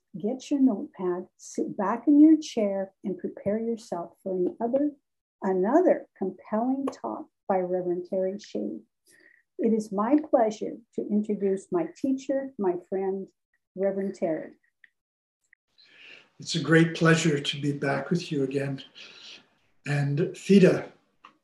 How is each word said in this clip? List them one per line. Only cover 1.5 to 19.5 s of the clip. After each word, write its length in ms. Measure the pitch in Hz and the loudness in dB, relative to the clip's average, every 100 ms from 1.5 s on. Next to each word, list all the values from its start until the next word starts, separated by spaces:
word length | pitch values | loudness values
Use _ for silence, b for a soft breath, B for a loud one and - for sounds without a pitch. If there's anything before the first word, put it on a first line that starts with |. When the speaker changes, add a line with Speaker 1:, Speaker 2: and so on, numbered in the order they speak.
| - - - | -8 -6 -4
Speaker 1:
back 280 | 196 226 269 | -2 -2 4
in 120 | 285 | 8
your 200 | 311 311 | 10 8
chair, 520 | 311 - 208 196 190 _ | 4 -2 -2 -2 -6 _
and 140 | 214 180 | -10 -8
prepare 400 | 202 - - 214 | -8 -6 -4 -2
yourself 540 | 226 226 - 175 170 _ | -4 -6 -6 -10 -10 _
for 120 | 196 | -6
another, 580 | 185 180 - 233 269 294 277 _ _ _ _ | -2 -2 -2 -2 0 -2 -4 _ _ _ _
another 640 | 202 190 190 294 359 185 - - | -2 0 2 4 4 2 -2 -8
compelling 680 | 190 - - 214 247 269 269 | -8 -8 -6 -4 -2 -2 -4
talk 400 | - 226 220 311 _ - | -8 -10 -10 -12 _ -2
by 100 | 190 | -2
Reverend 480 | 180 185 180 175 180 | 0 -2 -2 -4 -4
Terry 280 | 190 190 202 | -4 -2 -4
Shea. 400 | - 214 214 - _ _ _ _ _ _ _ - | -10 -8 -8 -10 _ _ _ _ _ _ _ -4
It 140 | 240 | 0
is 200 | 220 214 | 0 -2
my 240 | 196 220 294 - | -2 2 2 2
pleasure 460 | 277 220 214 185 - - - | 2 2 -2 -8 -10 -14 -10
to 120 | - | -2
introduce 600 | 208 208 202 196 190 - | -2 0 -2 -2 -2 -2
my 160 | 180 165 - | -4 -4 -4
teacher, 540 | 269 269 - 269 269 - | -4 -2 -2 -4 -4 -4
my 160 | 190 180 - | -2 -2 -4
friend, 380 | 190 190 196 185 _ _ _ _ - | -4 -2 -4 -8 _ _ _ _ -4
Reverend 380 | 196 196 196 | -2 -2 -6
Terry. 360 | - 180 156 - - _ _ _ _ _ _ _ _ _ _ _ _ b b b b b - | -4 -4 -4 -8 -18 _ _ _ _ _ _ _ _ _ _ _ _ b b b b b -18
Speaker 2:
It's 160 | - | -6
a 60 | 165 | -4
great 340 | 135 160 165 | 4 4 4
pleasure 460 | - 165 160 165 143 | 4 4 4 4 0
to 200 | 143 143 | -2 -6
be 120 | 143 | -4
back 380 | 143 143 139 - | -4 -2 -4 -2
with 200 | 175 - | -2 -2
you 120 | 147 | -4
again. 380 | 131 139 139 135 - b b b b b b | -2 -2 -4 -8 -12 b b b b b b